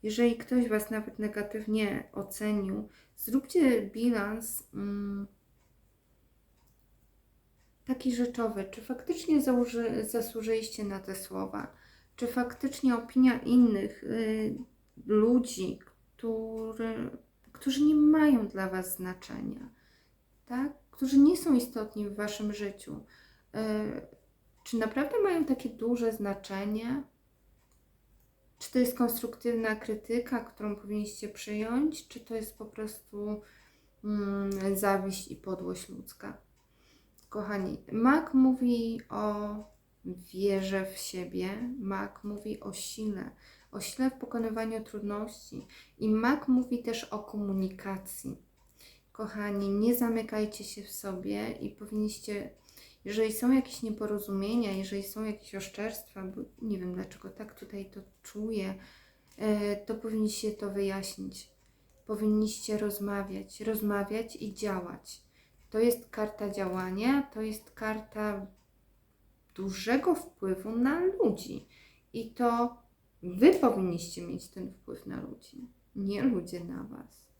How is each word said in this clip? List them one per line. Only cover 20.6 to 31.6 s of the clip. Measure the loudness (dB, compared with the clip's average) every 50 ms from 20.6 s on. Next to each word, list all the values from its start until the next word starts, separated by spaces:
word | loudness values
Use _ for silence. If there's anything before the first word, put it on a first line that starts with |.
| -2 -4 -4 -8 _ _
Którzy | -6 -4 -2 6 10 10
nie | 10 10 8
są | 6 4 6 6
istotni | 6 6 2 -4 -6 -6 -4 -4 -6 -6 -4
w | -4
Waszym | -4 -4 -4 -2 -2 -4 -4
życiu, | -2 -2 -4 -6 -6 -10 -12 -12 -12 -12 -12 _ -20 -20 -20 _ _ _ _ _ -6
y, | -4 -2 0 0 -2 -2 -4 -6 -8 -10 -12 -20 _ _ _ _ _ _ _ _ _ _
czy | -4 -2 0
naprawdę | 0 0 0 0 -2 0 2 2
mają | 4 4 4 2 2
takie | 2 0 0 0 -8
duże | -6 -2 0 0 0 2 2 0
znaczenie? | 0 0 -2 -2 -4 -4 -6 -8 -6 -4 -2 -2 -2 -2 -2 -2 -4 -4 -6 -8 _ _ _ _ _ _ _ _ _ _ _ _ _ _ _ _ _ _ _ _ _ _ _ _ _ _ _ _ _ _
Czy | -16 0
to | 2 4
jest | 4 4 4 2
konstruktywna | 0 0 2 -2 -4 -6 -8 -4 -2 0 0 2 2 0 0
krytyka, | -2 -2 -6 -6 -6 -2 -2 -2 -2 0 0 -4 -4
którą | -4 -6 -12 -8 -6 -6 -6
powinniście | -6 -6 -6 -4 -4 -4 -6 -8 -10 -12 -12
przyjąć, | -10 -12 -10 -6 -4 -4